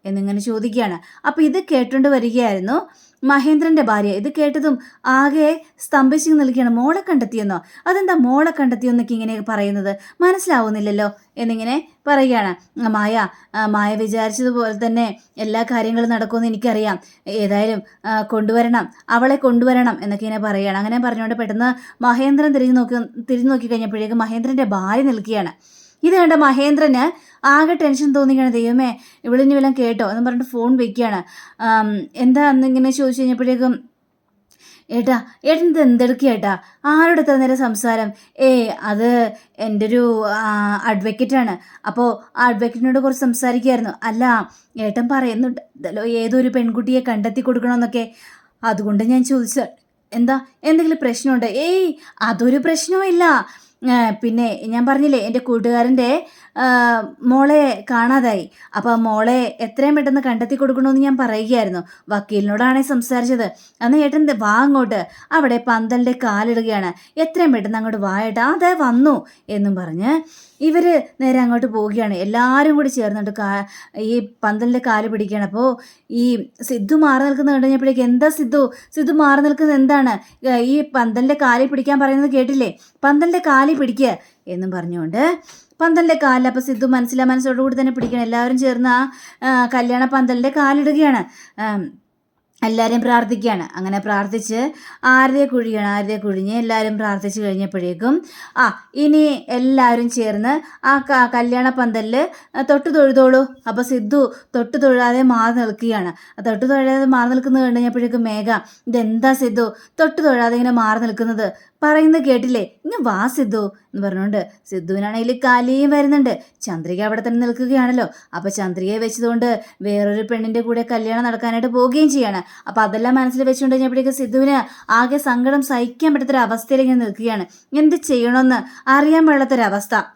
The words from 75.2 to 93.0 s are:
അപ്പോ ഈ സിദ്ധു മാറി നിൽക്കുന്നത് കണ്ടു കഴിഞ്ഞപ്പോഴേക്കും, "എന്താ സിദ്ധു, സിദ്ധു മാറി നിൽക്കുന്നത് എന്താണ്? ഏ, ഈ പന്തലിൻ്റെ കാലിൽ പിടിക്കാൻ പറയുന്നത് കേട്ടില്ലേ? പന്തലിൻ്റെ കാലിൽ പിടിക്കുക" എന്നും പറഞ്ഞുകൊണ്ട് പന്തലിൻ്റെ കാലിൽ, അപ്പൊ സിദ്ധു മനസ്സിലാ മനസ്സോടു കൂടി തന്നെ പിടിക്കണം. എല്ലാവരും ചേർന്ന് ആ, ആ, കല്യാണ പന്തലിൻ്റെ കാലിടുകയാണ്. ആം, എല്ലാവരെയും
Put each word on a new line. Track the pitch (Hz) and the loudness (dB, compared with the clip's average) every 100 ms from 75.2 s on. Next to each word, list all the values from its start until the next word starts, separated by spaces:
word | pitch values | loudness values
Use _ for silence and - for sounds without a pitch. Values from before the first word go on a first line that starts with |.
| 202 208 | -4 -4
അപ്പോ | 196 208 254 247 - _ _ | -4 -2 -2 -2 -12 _ _
ഈ | 240 247 233 - _ | -2 0 0 -6 _
സിദ്ധു | 240 240 196 | -6 -6 0
മാറി | 311 302 262 | 2 4 2
നിൽക്കുന്നത് | 277 277 285 | 0 0 0
കണ്ടു | 277 262 | 2 2
കഴിഞ്ഞപ്പോഴേക്കും, | 269 269 254 | 2 2 2
"എന്താ | 247 247 302 | 2 4 2
സിദ്ധു, | 311 247 285 262 - - | 0 0 0 0 -4 -10
സിദ്ധു | 311 294 | -4 0
മാറി | 311 294 277 | 2 4 4
നിൽക്കുന്നത് | 294 294 302 | 2 2 2
എന്താണ്? | 285 269 285 254 220 - _ 262 | 4 4 4 2 -2 -8 _ -2
ഏ, | 247 | 0
ഈ | 247 294 294 | 2 0 0
പന്തലിൻ്റെ | 262 233 214 262 285 | -2 0 0 0 2
കാലിൽ | 269 240 269 | 2 2 0
പിടിക്കാൻ | 277 277 277 | 0 0 2
പറയുന്നത് | 269 269 285 | 2 2 2
കേട്ടില്ലേ? | 262 254 277 220 - _ _ | 0 0 0 -2 -6 _ _
പന്തലിൻ്റെ | 277 294 339 349 339 | 2 2 2 0 2
കാലിൽ | 269 277 | 2 2
പിടിക്കുക" | 285 262 214 254 180 _ _ - | 0 -2 0 -2 -2 _ _ -12
എന്നും | 180 190 | -8 -6
പറഞ്ഞുകൊണ്ട് | 185 170 175 160 208 311 339 - - _ _ | -6 -6 -6 -6 -2 -2 -2 -10 -20 _ _
പന്തലിൻ്റെ | 330 330 339 311 | 0 2 2 2
കാലിൽ, | 285 254 254 | 2 2 0
അപ്പൊ | 254 | -2
സിദ്ധു | 262 233 254 | -4 -2 0
മനസ്സിലാ | 254 240 254 | 0 0 0
മനസ്സോടു | 254 254 262 247 | 2 2 0 0
കൂടി | 269 | -2
തന്നെ | 247 262 | 0 -2
പിടിക്കണം. | 254 233 240 | -2 -4 -4
എല്ലാവരും | 233 233 247 254 | -2 -2 0 0
ചേർന്ന് | 262 240 254 | 0 0 2
ആ, | 247 262 - - - | 2 0 -8 -20 -6
ആ, | 254 254 240 | 0 2 2
കല്യാണ | 254 240 247 | 0 0 0
പന്തലിൻ്റെ | 262 269 254 247 262 | 0 2 0 0 0
കാലിടുകയാണ്. | 294 277 285 294 294 302 247 - - - - | 0 2 2 2 2 2 2 -2 -14 -20 -8
ആം, | 214 208 160 - _ _ _ _ _ _ | -6 -4 -6 -14 _ _ _ _ _ _
എല്ലാവരെയും | 226 226 226 233 | -2 0 0 0